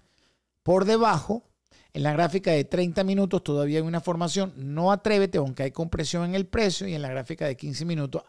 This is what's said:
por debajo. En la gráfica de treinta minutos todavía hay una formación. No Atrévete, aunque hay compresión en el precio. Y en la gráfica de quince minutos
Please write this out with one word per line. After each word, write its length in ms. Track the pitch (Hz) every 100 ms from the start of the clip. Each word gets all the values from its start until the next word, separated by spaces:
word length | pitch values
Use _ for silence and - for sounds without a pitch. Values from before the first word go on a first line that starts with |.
| _ _ _ _ _ _
por 220 | - 185 196
debajo. 600 | 226 226 165 - 226 - _ _ _ _
En 120 | -
la 100 | 143
gráfica 380 | 151 170 190 190
de 140 | 156 139
treinta 380 | 175 180 165
minutos 400 | 190 196 196 185
todavía 360 | - 143 147 151
hay 40 | 160
una 140 | 170
formación. 540 | 180 170 170 170 190 135
No 360 | 135 147 180
Atrévete, 480 | 202 208 208 196 185
aunque 240 | 139 127
hay 80 | 135
compresión 520 | - 165 156 156 175
en 120 | 175 190
el 100 | 190
precio. 420 | 233 208 170 196
Y 60 |
en 80 | 156
la 80 | 139
gráfica 380 | 131 127 160 151
de 100 | 123
quince 260 | 147 127
minutos 400 | 165 165 139 160